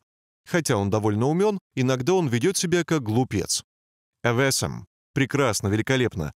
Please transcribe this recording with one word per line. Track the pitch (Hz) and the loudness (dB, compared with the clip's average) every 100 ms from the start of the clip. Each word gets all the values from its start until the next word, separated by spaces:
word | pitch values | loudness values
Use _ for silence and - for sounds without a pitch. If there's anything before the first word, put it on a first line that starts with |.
| _ _ _ _ | _ _ _ _
Хотя | - 180 147 110 | -4 -2 0 0
он | 101 | 2
довольно | 110 107 104 131 | 0 0 2 0
умен, | 170 208 196 - | 2 0 -2 -6
иногда | - 127 131 127 | -2 0 0 2
он | 190 151 | 2 2
ведет | 117 160 190 | 0 0 0
себя | 175 175 | 0 0
как | 160 160 | 0 -2
глупец. | 110 113 131 101 69 - - _ _ _ _ _ | 0 0 0 -2 -2 -6 -8 _ _ _ _ _
Awesome. | 117 120 139 - 78 58 - _ _ | 0 2 2 0 -2 -6 -14 _ _
Прекрасно, | - 135 139 131 104 101 | -2 0 2 0 0 0
великолепно. | 107 110 131 113 - 71 | 0 0 0 0 -2 -8